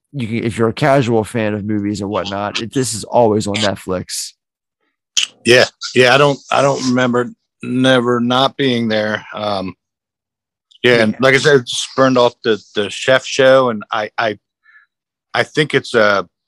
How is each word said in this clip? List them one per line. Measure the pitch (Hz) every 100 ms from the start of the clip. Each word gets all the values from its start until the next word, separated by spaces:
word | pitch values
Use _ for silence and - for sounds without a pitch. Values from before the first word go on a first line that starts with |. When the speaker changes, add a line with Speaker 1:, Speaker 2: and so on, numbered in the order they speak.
| _
Speaker 1:
you | 143 110
can, | 117
if | 117 110
you're | 113
a |
casual | - 139 139 120 113
fan | 104 120 107
of | 104
movies | 104 107 101 101
and | 101
whatnot, | 101 87 101 104 -
it, | 113
this | 135 120
is | 107
always | - 120 113 107 101
on |
Netflix. | 104 104 101 - 92 90 - - _ _ _ _ _ _ _ _ - - _
Speaker 2:
Yeah. | 113 123 - - -
Yeah. | 120 123 135
I |
don't, | 147 135 -
I | 120
don't | 139 131 131
remember | 123 127 123 120 - _ -
never | 123 127 131 131 120 120
not | 120 127 135 -
being | 135 120 113
there. | 107 107 107 -
Um, | 104 104 98 92 - _ _ _ _ _ _ _ _ _ _
yeah, | 120 120
and | 107
Speaker 1:
Yeah. | -
Speaker 2:
like | 135
I | 131
said, | 147 139
it | 123
spurned | - - - 131 127
off | 120 -
the, | 120 101 - 107
the | 101
chef | - - 131
show, | - - 131 135 127
and | 107 -
I, | 113 107 -
I, | 113 104 _ _ _ _ _ _ _ _ _
I | 117
think | 117 147 151
it's | 135 -
a | 117 104 98 87 _